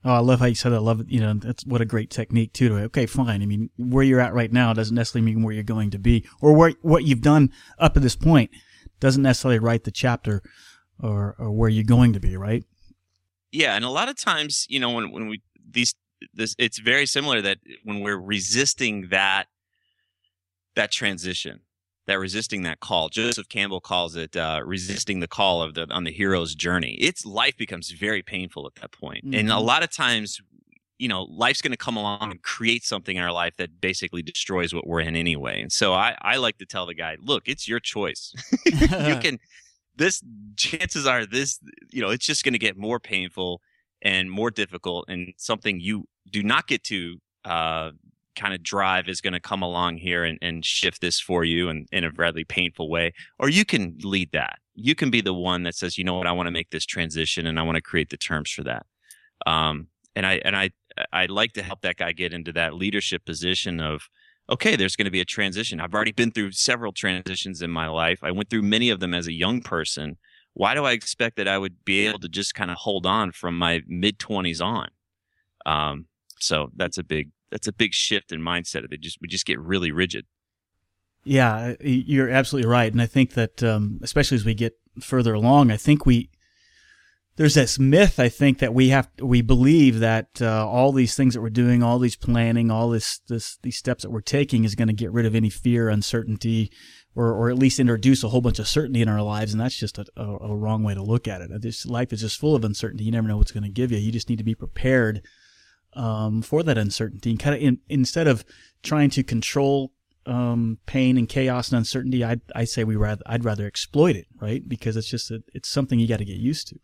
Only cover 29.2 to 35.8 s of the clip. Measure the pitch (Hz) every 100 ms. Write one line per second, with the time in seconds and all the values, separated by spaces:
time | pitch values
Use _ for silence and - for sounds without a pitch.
29.2 | 139 107 107 107 113 143 170 - 127 117
30.2 | 104 - 98 _ _ _ _ _ 123 95
31.2 | 92 80 120 139 147 120 - 113 104 104
32.2 | 104 90 - - 113 117 - 101 87 92
33.2 | 87 87 87 - 87 82 95 92 87 87
34.2 | 80 - - 92 87 85 - 85 80 82
35.2 | 85 76 64 50 62 -